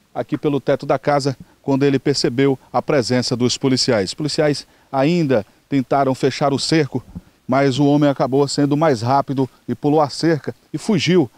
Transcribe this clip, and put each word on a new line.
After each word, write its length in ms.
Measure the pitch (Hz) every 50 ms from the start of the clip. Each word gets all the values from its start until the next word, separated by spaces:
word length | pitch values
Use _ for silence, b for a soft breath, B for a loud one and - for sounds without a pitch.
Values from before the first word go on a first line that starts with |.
| _ _ -
aqui 240 | - 123 - - -
pelo 220 | - 156 143 135
teto 260 | - - 139 127 -
da 140 | 143 156 131
casa 380 | - - 147 143 131 139 131 - B B B B
quando 220 | _ - 139 135 139
ele 140 | 143 135 135
percebeu 640 | - 151 139 - - 160 120 120 139 139 135 b b b
a 100 | - 127
presença 540 | - - 160 143 117 98 123 123 120 - 127
dos 220 | 113 123 120 - -
policiais. 520 | - 139 131 123 - - 123 107 95 90
Os 40 | -
policiais 540 | - 151 143 - - 156 151 143 - - b b b b b
ainda 540 | - 135 135 151 175 175 165 139 131 110 98 b b b b _
tentaram 440 | 139 139 123 - 143 139 139 131 131
fechar 400 | - - 139 123 - 151 143 139
o 60 | 127
cerco, 420 | - - 160 160 151 131 - 127 - - B B B B B B _ -
mas 320 | 123 135 139 139 127 131
o 60 | 143
homem 240 | 143 143 147 151 143
acabou 360 | 135 - 156 131 127 139 143 135
sendo 280 | - - 143 143 143
mais 260 | 143 160 160 139 107
rápido 480 | 110 120 135 139 139 - 143 127 135 123 b b b -
e 60 | 120
pulou 280 | - - 147 143 156
a 80 | 151 135
cerca 440 | - - - 160 165 139 - - 120 - _ _ -
e 40 | 151
fugiu 540 | - - 220 165 - - 180 185 147 - b